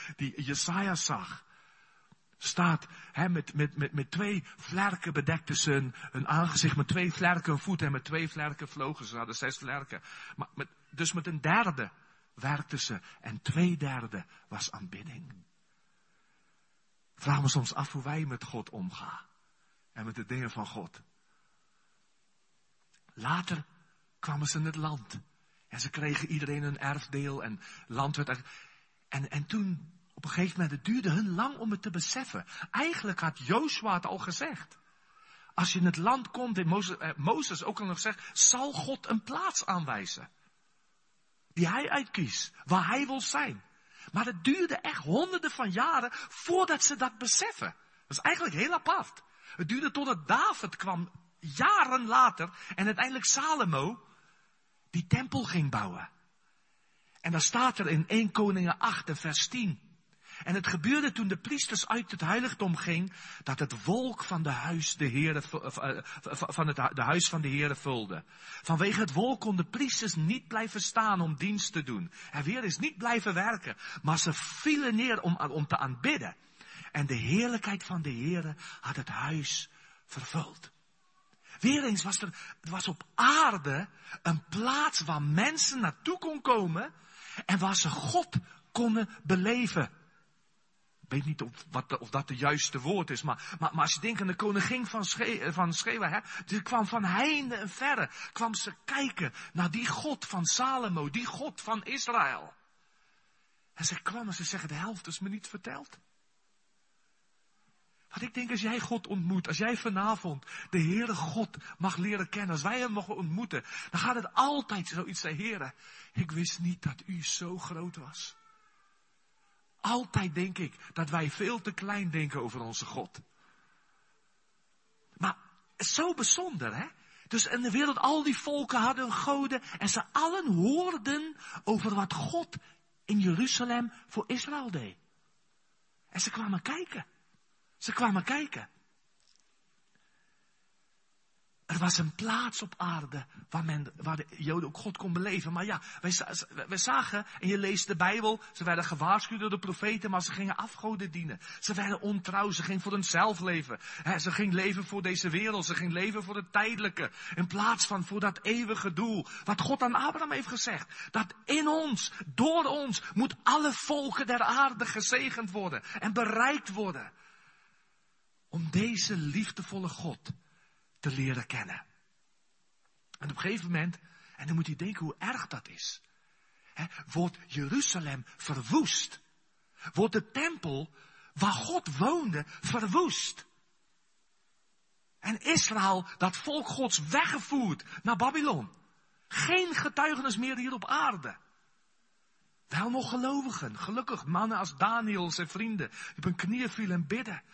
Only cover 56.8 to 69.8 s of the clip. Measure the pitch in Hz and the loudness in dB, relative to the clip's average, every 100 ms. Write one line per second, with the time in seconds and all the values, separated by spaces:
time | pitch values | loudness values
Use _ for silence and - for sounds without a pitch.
56.8 | _ _ _ _ 170 165 - 233 254 - | _ _ _ _ -2 2 4 6 4 4
57.8 | 165 160 - 220 214 - 208 190 175 - | 4 4 4 4 4 4 4 4 2 2
58.8 | 226 214 - 147 160 147 - 254 208 - | 0 0 -4 -4 -2 0 0 0 0 -2
59.8 | - - _ _ - - - 190 180 185 | -10 -20 _ _ -18 -10 -2 0 0 0
60.8 | 202 294 285 185 202 185 - 285 - 214 | 4 4 2 0 0 -2 -2 -2 0 -2
61.8 | - 226 214 175 160 220 247 - 190 165 | 0 -2 -2 -2 2 2 0 0 0 0
62.8 | 165 170 185 - - - - 131 147 113 | 0 0 -2 -6 -16 -8 -4 -2 -2 0
63.8 | 101 220 254 214 - 175 156 123 143 170 | 0 2 0 -4 -4 -2 0 -2 -2 -2
64.8 | 151 - 143 127 160 151 - 156 - - | -2 0 0 2 2 0 -4 -8 -6 -4
65.8 | 135 - - - - 143 165 - 151 135 | -4 -4 -8 -12 -10 -6 -2 0 0 2
66.8 | 127 135 120 175 - 165 143 143 147 139 | 0 2 4 4 4 2 0 2 0 0
67.8 | 139 123 101 82 - - - - - 160 | -2 -2 -2 -6 -10 -18 -16 -6 2 4
68.8 | 202 202 196 139 240 269 220 185 170 240 | 4 4 2 4 2 2 2 2 0 0